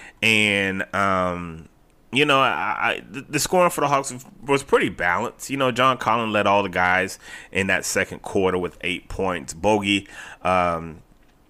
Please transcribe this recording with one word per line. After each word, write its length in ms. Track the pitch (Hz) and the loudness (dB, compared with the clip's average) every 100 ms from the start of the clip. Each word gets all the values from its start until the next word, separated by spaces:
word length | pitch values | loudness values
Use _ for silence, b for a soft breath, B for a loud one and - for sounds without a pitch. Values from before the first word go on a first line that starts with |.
| B - | B -2
And, 640 | 110 110 104 101 98 95 - 98 | 2 4 4 2 0 -2 -4 0
um, 720 | 98 95 90 87 85 80 - _ _ _ _ | 0 2 0 -4 -8 -12 -16 _ _ _ _
you 120 | 127 | 0
know, 160 | 147 135 | 2 4
I, 80 | 123 | 2
I, 560 | 78 98 - 98 85 60 | 0 -4 -2 -2 -4 -8
the, 140 | 120 | -16
the 180 | - 143 | -8 -4
scoring 320 | - 185 175 | 0 2 2
for 100 | 165 | 2
the 60 | 143 | 0
Hawks 260 | 139 135 123 - - | 0 -2 -10 -16 -14
was 220 | 135 139 | -2 -2
pretty 240 | - 254 151 | 2 2 2
balanced. 640 | 87 87 87 113 - - | -2 0 0 -2 -8 -10
You 80 | 135 | -2
know, 120 | 131 | 0
John 280 | 117 131 123 | 2 2 2
Collins 340 | 120 117 110 | 0 0 2
led 160 | 107 101 | 2 4
all 160 | 101 | 2
the 60 | 98 | 2
guys 500 | 90 90 92 95 - B B B | 0 2 2 0 -6 B B B
in 160 | 92 95 | -4 0
that 160 | 92 | 0
second 380 | - 98 92 85 | 0 -2 -2 -6
quarter 360 | - 101 92 92 | -4 0 0 0
with 200 | 87 - | -4 -6
eight 280 | 90 87 - | -6 -6 -8
points. 440 | - 95 87 64 | -4 -4 -4 -8
Bogey, 540 | 82 101 107 98 98 92 B B B | -4 2 2 2 0 -2 B B B
um, 580 | 90 92 87 82 82 76 - _ _ _ | 0 2 2 -2 -6 -14 -20 _ _ _